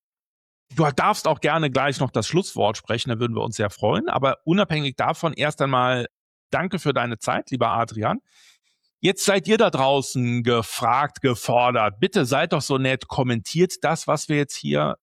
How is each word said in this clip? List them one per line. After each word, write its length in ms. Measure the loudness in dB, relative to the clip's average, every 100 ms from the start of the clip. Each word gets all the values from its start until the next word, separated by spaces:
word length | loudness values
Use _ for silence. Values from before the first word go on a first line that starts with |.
| _ _ _ _ _ _ _ 0
Du 80 | 2
darfst 320 | 2 2 2 0
auch 140 | 0
gerne 300 | 2 2 2
gleich 280 | 0 0 0
noch 120 | -2
das 160 | -2 0
Schlusswort 500 | -2 -2 -2 -2 -2
sprechen, 320 | -4 -4 -2
da 80 | -2
würden 160 | -2
wir 80 | -2
uns 140 | -4 -2
sehr 140 | -4
freuen. 380 | 0 0 0 0
Aber 300 | 0 0 0
unabhängig 520 | 0 0 2 -2 -4 -2
davon 360 | -2 -2 -4
erst 300 | -2 -4 0
einmal 460 | 0 2 2 0 -2 -10 _ _ _
danke 280 | -4 -2 -2
für 140 | -2
deine 260 | 0 -2 -4
Zeit, 320 | -2 -4 -4
lieber 180 | -2 0
Adrian. 500 | 0 -2 -2 -2 -2 -8 _ _ _ _ _ _ _
Jetzt 240 | -2 0
seid 220 | 2 0 2
ihr 120 | 4
da 120 | 4
draußen 720 | 4 2 2 0 -2 0 0
gefragt, 800 | 2 2 0 -2 0 2 0 -2
gefordert. 800 | -2 0 0 2 4 2 0 0
Bitte 240 | 0 0
seid 280 | 2 0 0
doch 100 | -2
so 160 | 0 0
nett, 280 | 0 -2 -4
kommentiert 720 | -2 0 -2 -2 0 0 0
das, 260 | -2 -2 -2
was 200 | -4 0
wir 80 | -2
jetzt 200 | -2 -6
hier 400 | -2 0 0 -4